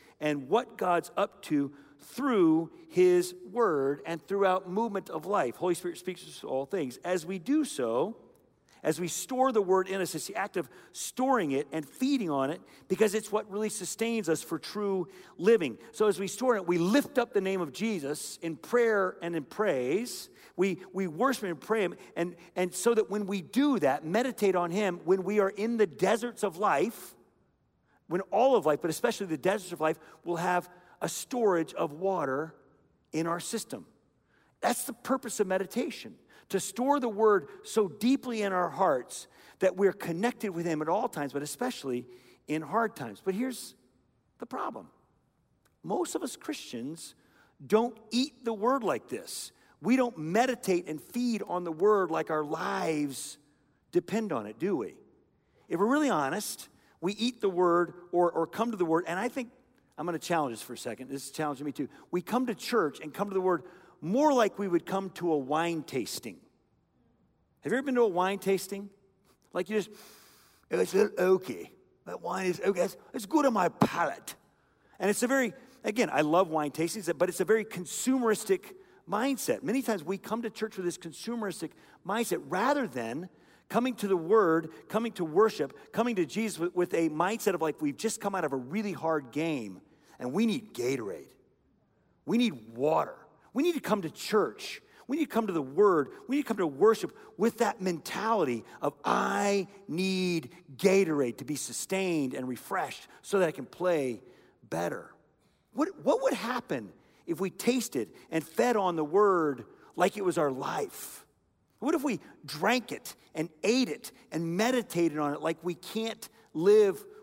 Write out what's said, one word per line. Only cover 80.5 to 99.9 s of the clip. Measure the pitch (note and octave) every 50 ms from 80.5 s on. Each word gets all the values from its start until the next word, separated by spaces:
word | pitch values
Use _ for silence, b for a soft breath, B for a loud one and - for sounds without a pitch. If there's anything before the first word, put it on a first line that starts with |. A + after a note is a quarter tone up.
church | - - G#3+ G#3+ -
with | F#3+ F3+
this | F3 D#3+ -
consumeristic | - E3 - - - A3 A#3+ A#3 G#3+ G3 D#3+ - E3 D3+ - B B B B B -
mindset | E3 G3+ A#3 A#3 - E3+ - C#3+ C3+
rather | - F3+ A3+ C4+ D4 D4 B3
than | D#3+ A#2+ B2+ A#2 A2+ B2 D#3 F#3 - b b b b b b b -
coming | - A3+ A#3+ C4 A#3+
to | - G#3 G3
the | F#3+
word, | F3 D#3+ E3+ G#3+ A3 G3 E3 D#3+ E3 E3 D#3+ B B B -
coming | - A3 A#3 A3+
to | - - E3+
worship, | D#3 D3+ F#3 A3 G#3+ - - - C3+ - - - -
coming | - G#3 A#3 B3 A3+
to | F#3 E3+
Jesus | C3 - G3+ A3+ G#3 C3 D3+
with, | E3+ F3 -
with | F3+ F3+ F3 -
a | E3 E3 D#3+
mindset | D3+ D#3 F3 F#3+ A3+ A#3 - G3+ F3+
of, | F3
like, | E3 D#3 C#3+ -
we've | - D3 C#3
just | - - A3+ - -
come | - G3+ G3
out | F#3+ E3
of | C#3
a | C3+
really | C3 B2 B2+ E3+ G#3+ G#3 G#3
hard | E3+ C3+ - D#3+ D#3+ D3+ C#3 A#2+
game | - D#3 E3 E3 D#3 C3 A2 G2 F2+ - b b b b b b b b
and | B2 B2
we | C3+ G3 A#3
need | A3+ G3 B2+ - -
Gatorade. | - B2 A#2+ B2+ C3+ B2 A2 G2 F2 D2 - - - _ _ _ _ _ _ _ _ _ _ _ _ _ _ _ _ _ _
We | - G3 A#3+
need | B3 A3 D3 A#2 G#2+ A#2 A2+
water. | A#2 C3+ D3+ D#3+ D#3 - F3+ F3 - - - b b b b
We | b A#3
need | D#4 F4 E4+
to | C4+
come | - - G#3+ G3+
to | E3 D3+
church. | - - - - G#3+ G#3+ E3+ A#2 G#2 - - - - - b b b b b -
We | C4+ E4+
need | D4
to | -
come | - A3 A3
to | G3
the | F3 D#3+
word. | C#3 C3 C#3 E3+ G#3 G3+ F3 D#3 C3+ B B B B
We | - C4
need | D4
to | C4+ -
come | A3
to | G3 F3+
worship | D#3 C#3 C3+ F#3+ A3 A3 - - C#3 B B B B B
with | - G3 A#3 - -
that | A#3 G3+ - -
mentality | F#3 F#3+ F3 D3+ - - - F#3 G3+ A3 A#3 G#3 D#3+ C3 A#2+ A2 B B B B
of, | - D3 - - -
"I | - - F#3+ F#3+ F#3+ G3 G3+ G3+ G3+ G3+ G3+ F#3 B B B B
need | -